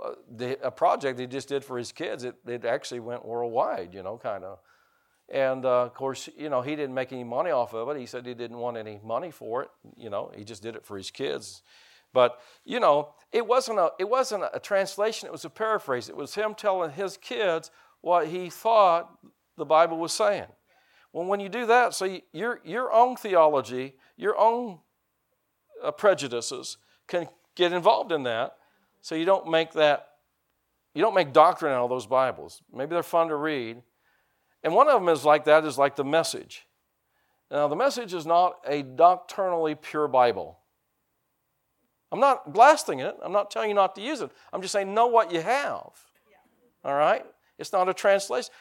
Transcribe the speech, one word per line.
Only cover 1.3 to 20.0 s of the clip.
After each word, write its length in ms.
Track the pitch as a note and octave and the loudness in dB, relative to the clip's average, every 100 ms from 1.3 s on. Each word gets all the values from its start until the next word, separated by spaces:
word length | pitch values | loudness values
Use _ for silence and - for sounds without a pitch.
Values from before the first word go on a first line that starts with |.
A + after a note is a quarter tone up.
| C3+ - | -10 -6
did 160 | C#3 | -8
for 140 | C3+ B2 | -6 -8
his 160 | A#2 | -10
kids. 320 | - D#3+ F#3 B2 | -10 -10 -8 -10
It, 100 | - A#2 | -12 -12
it 200 | A#2+ A#2 | -6 -2
actually 340 | C#3 - A#2+ | -4 -4 -12
went 240 | A2+ A#2+ | -10 -12
worldwide, 680 | A2 A#2 A#2+ A2+ - - F2+ | -8 -6 -4 -2 -2 -4 -10
you 100 | F#2+ | -12
know, 140 | F#2 A#2+ | -12 -10
kinda. 400 | B2 G2 F#2 F#2+ _ _ _ _ _ _ _ | -8 -10 -12 -18 _ _ _ _ _ _ _
And, 340 | C3+ C3 C3 | -2 -2 -2
uh, 200 | B2+ B2 | 0 0
of 100 | B2 | 0
course, 340 | - C3+ C3 - - | -4 -8 -8 -14 -14
you 120 | D3+ | -6
know, 120 | C3 | -4
he 140 | B2 D3+ | -4 -6
didn't 180 | C#3 | -6
make 200 | B2+ C3 | -6 -6
any 100 | B2+ | -10
money 280 | A#2+ B2 F3 | -6 -4 -2
off 220 | C3+ A2+ | -2 -2
of 140 | A2+ A#2+ | -6 -6
it. 100 | D3 | -8
He 80 | B2 | -10
said 200 | B2 B2 | -12 -12
he 80 | |
didn't 240 | A#2+ A#2 A#2+ | -12 -12 -8
want 180 | A#2+ A#2 | -8 -8
any 240 | G#2+ G#2 | -12 -14
money 300 | A2 A#2 E3+ | -8 -8 -8
for 320 | - A2 A#2+ | -14 -8 -8
it. 60 | - _ - _ | -8 _ -20 _
You 140 | A2+ | -10
know, 220 | G2+ - G2 | -8 -10 -14
he 80 | |
just 180 | G#2+ G#2 | -18 -14
did 140 | A2 A2 | -14 -14
it 100 | - | -14
for 120 | G2+ | -14
his 120 | F#2 | -14
kids. 520 | - C#3 C#3+ - - _ _ _ _ _ | -10 -8 -8 -12 -20 _ _ _ _ _
But, 260 | B2+ B2 - - _ | 2 2 2 -18 _
you 160 | - A#3+ | -8 0
know, 340 | F3+ D3 D3 _ _ | 4 2 0 _ _
it 140 | A#3 A3 | -4 0
wasn't 340 | B3+ B3+ G#3+ | 0 0 0
a, 120 | E3 - | 0 -2
it 80 | G#3 | -2
wasn't 360 | B3+ B3+ G3+ D#3 | -2 -2 -4 -6
a 60 | - | -8
translation. 680 | - G3+ F#3+ - G#3+ A3 F#3+ | -4 -2 -2 -2 -4 -4 -12
It 40 | |
was 140 | D3+ D#3+ | -14 -14
a 40 | |
paraphrase. 580 | - A3 G#3+ - B2 G#2+ | -6 -2 -2 -2 -4 -4
It 80 | D#2 | -12
was 200 | C#3 G3+ | -10 -4
him 180 | G#3+ | -4
telling 380 | G#3 G#3 F#3+ D#3+ | -2 -2 -2 -4
his 260 | C#3+ F#3+ - | -4 -8 -8
kids 540 | - A#3 G3+ E3 D#3 _ _ _ | -10 -2 0 -2 -6 _ _ _
what 260 | - F3 D#3 | 0 2 2
he 220 | F3+ F3+ | -6 -10
thought 680 | - A3+ A3+ F#3+ E3+ - _ - _ _ - | -4 2 6 6 4 -2 _ -20 _ _ -12
the 80 | D3 | 2
Bible 320 | D#3 E3+ | 4 4
was 160 | D#3+ | 2